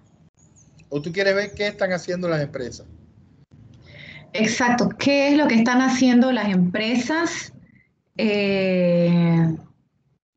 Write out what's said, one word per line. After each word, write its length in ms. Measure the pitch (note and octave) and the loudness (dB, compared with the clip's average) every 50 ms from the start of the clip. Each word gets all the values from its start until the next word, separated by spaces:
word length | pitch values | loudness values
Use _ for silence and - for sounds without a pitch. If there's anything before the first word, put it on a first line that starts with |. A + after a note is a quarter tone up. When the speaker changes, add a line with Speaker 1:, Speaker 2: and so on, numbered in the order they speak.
| _ _ _ _ _ _ _ _ _ _ _ _ _ _ _ - - | _ _ _ _ _ _ _ _ _ _ _ _ _ _ _ -20 -14
Speaker 1:
¿O 140 | - C#3 D3 | -10 -8 -8
tú 100 | D3 F3 | -8 -6
quieres 240 | E3 G3 G3 G3 G3 | -4 -2 0 0 0
ver 180 | G3+ G#3 G3+ - | -2 -2 -6 -6
qué 140 | - G3+ | -6 -6
están 240 | G#3 G#3 - G3+ F#3 | -6 -6 -4 -4 -4
haciendo 380 | F#3 E3 - F3+ F3+ F3+ F3+ E3+ | -4 -6 -6 -8 -8 -6 -4 -4
las 120 | D#3+ D3+ | -2 -4
empresas? 460 | C#3+ C#3 - C3 B2 A#2 A2 - - - - - - - _ - - _ _ _ _ _ - - - - - - - - - - - - - - - - | -4 -6 -8 -10 -10 -12 -12 -16 -20 -20 -20 -20 -20 -20 _ -20 -20 _ _ _ _ _ -20 -20 -20 -20 -20 -20 -20 -20 -20 -20 -20 -20 -20 -20 -16 -8
Speaker 2:
Exacto, 560 | - F#3 A3 A3 - - B3+ A#3+ B3 - D4 - - | -4 -2 -2 -2 0 0 0 0 2 2 0 -2 -2
¿qué 300 | - - C#4 C#4 C#4 C#4 | -2 0 2 2 2 2
es 100 | C#4+ C#4+ | 2 2
lo 120 | D4+ D4 - | 2 2 4
que 60 | A#3 | 2
están 260 | A3 A3+ B3+ B3 B3+ | 2 2 2 2 2
haciendo 500 | C4 C4 B3 - C4 B3+ A#3+ B3 B3 C4 | 2 2 2 2 2 4 4 4 4 4
las 160 | B3+ A3 G#3 | 0 -2 -2
empresas? 1040 | G3+ F#3+ F#3 F3+ F3+ F3+ G#3+ A3 A3+ B3 B3 - - D#4 E4 E4+ E4 - - - - - - - _ _ _ _ _ _ _ _ _ _ | 0 2 2 2 0 0 -2 -2 -2 -2 -2 -2 -2 -2 -2 -2 -4 -6 -8 -12 -14 -18 -20 -20 _ _ _ _ _ _ _ _ _ _
Eh, 1400 | - A3 G#3+ G#3 G#3 G3+ G3 G3 F#3+ F#3+ F#3 F#3 F3+ F3+ F3 F3 F3 E3+ E3+ F3 E3+ E3+ E3+ E3 E3 E3 E3 D#3+ - - - _ _ _ _ _ _ _ _ _ _ _ _ - | -4 -2 0 0 0 0 0 0 0 0 0 0 2 2 2 2 2 2 2 4 4 4 4 4 2 2 0 -2 -6 -10 -20 _ _ _ _ _ _ _ _ _ _ _ _ -4